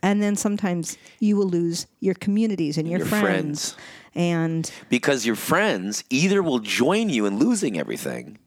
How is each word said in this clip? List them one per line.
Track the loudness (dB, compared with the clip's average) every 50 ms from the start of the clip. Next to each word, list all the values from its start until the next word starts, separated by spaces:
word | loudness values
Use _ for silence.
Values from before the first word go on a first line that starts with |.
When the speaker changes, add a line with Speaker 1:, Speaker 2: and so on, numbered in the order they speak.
| 0
Speaker 1:
And | 0 2 2
then | 2 0 0
sometimes | 0 0 -2 -2 0 -2 -2 -2 -2 -4 -6 -10 -14 -16 -18 -8 -2
you | 2 2 2 2
will | 2 2
lose | 2 0 0 0 -2 -4 -8 _ _ -4
your | -2 -2 -2
communities | 0 -2 0 2 2 2 0 0 -2 -2 -2 -2 -2
and | -2 -2
your | -2 -2
Speaker 2:
Your | -2 0
Speaker 1:
friends. | 0 2 2 2 2 0 0 -4 -4 -6 -6 -8 -10
Speaker 2:
friends. | -12 -18 -20 -20 -20 -20 -12 -4
Speaker 1:
And | -2 0 0 2 0 0 0 0 -2 -4 -4 -8 -12 -6 -2
Speaker 2:
Because | -2 0 2 2 0 2 2
your | 0 -2
friends | -2 0 2 2 4 4 2 2 0 -2 -4 -6 -6 -6 -2
either | 0 2 2 4 4 2 2
will | 2 0 0
join | -2 -2 0 2 2 4 4 2 2 2
you | 2 2 2
in | 2 2 2
losing | 2 2 2 2 0 -2 -2 -2
everything | -4 -4 -6 -6 -6 -8 -8 -8 -10 -14 -18 -20 _